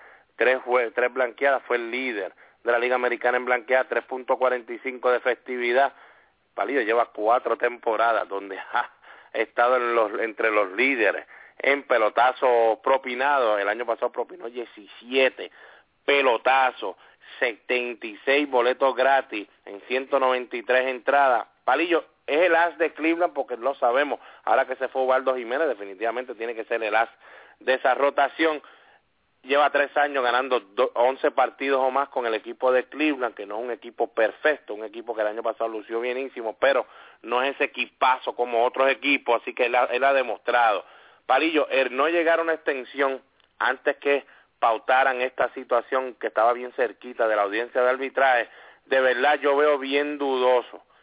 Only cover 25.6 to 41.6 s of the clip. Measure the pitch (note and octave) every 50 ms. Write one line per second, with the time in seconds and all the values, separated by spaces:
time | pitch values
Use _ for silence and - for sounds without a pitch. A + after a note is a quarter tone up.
25.6 | E3 D3 A2+ G2 G2+ G2 G2 F#2+ A2 A2+ A2+ B2 B2+ C3 A#2 G#2 A2+ A#2+ A#2 A2+
26.6 | G#2+ - A#2+ A2 A2+ G#2 G#2 A2 A#2 - - _ - - - - - - _ -
27.6 | - A#2+ C3 C#3 - C3+ B2 B2 C#3 C#3+ C3+ D3 C#3 B2+ - - D#3+ D#3+ D#3 C#3+
28.6 | - - - - _ _ _ _ _ _ _ _ _ _ _ _ - B2+ C#3 D3
29.6 | D3 C#3 C#3+ C#3+ C#3+ C3+ - D3+ C#3+ C#3+ C#3+ C3+ B2 A#2+ A#2+ B2+ C3+ C3 B2+ A2+
30.6 | G2+ G2 G2+ A#2 B2+ B2 - A#2 A#2+ C3 C3+ C3 - D3 - C#3 B2 A2+ - -
31.6 | C3+ C#3 C3+ C3 C3+ C3 B2+ C3+ C#3 - - C3 A#2+ A2+ A2 G#2 - A#2 A2+ -
32.6 | C3 B2+ B2+ B2+ - - - C#3 D3+ D3+ C#3+ B2+ B2 A2+ - - G2+ G2+ G#2 A2
33.6 | B2 B2 A#2 - - A#2+ - - A#2 - - A#2+ A2 G#2 - - - D#3 C#3+ -
34.6 | _ - G#2 G#2 A2 G#2 G#2 A#2 A2 A#2 A2 A2 G#2+ G#2+ G#2+ A#2 A2+ A2+ G#2+ -
35.6 | A#2 A2+ A2 G#2+ G2 - A2+ A#2 B2 B2 B2 C3 C3+ B2+ - B2 A2+ A2 G#2 -
36.6 | B2 C3+ C3+ B2 G#2+ - - - - - - _ - A2+ A#2+ B2 C3 C#3 C3+ -
37.6 | C#3+ - - B2+ A#2+ - _ - C#3+ C3 B2+ B2+ - B2+ A2 - B2 B2 A#2 A2+
38.6 | A#2+ B2+ - C3 C3+ C3+ C3 - C3 C#3+ C#3 C3 - A#2+ A#2 A2 - B2+ A2+ -
39.6 | B2 A#2 B2 B2 B2 - A#2+ B2 C3+ C#3 C#3 C3+ B2+ A#2 G2+ - - A#2+ A#2 A#2+
40.6 | A#2 A2+ G2+ F2+ - - - - - - _ _ _ - B2+ C#3 D#3 E3 D#3+ D3